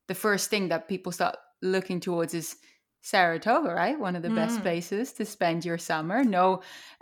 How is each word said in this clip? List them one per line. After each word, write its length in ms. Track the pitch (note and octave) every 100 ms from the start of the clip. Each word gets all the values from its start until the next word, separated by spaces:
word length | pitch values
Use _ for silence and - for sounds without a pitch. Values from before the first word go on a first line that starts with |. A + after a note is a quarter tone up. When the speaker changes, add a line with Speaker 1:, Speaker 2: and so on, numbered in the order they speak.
| -
Speaker 1:
The 60 |
first 360 | F#3 G#3+ G3 -
thing 180 | G#3+ F#3
that 180 | E3 -
people 240 | F#3 F#3
start 240 | F3 F3 - _ -
looking 380 | F#3 F#3+ F#3 F3
towards 340 | F3 E3+ E3
is 220 | E3+ D#3 - _ _ _ _
Saratoga, 680 | - G3+ F3 E3 G#3 C4+ D4
right? 260 | E3+ F3+ D#4
One 180 | G3+ F3+
of 60 |
the 80 | E3+
best 280 | A3 A3 A#3
Speaker 2:
Mm. 40 |
Speaker 1:
places 500 | G3 E3+ E3+ G3+ B3+
to 100 | -
spend 400 | D#4 - F3 E3
your 140 | E3+ E3+
summer. 460 | - D#3+ D#3+ G#3+
No 380 | C4+ F3+ F#3 F#3 - - - -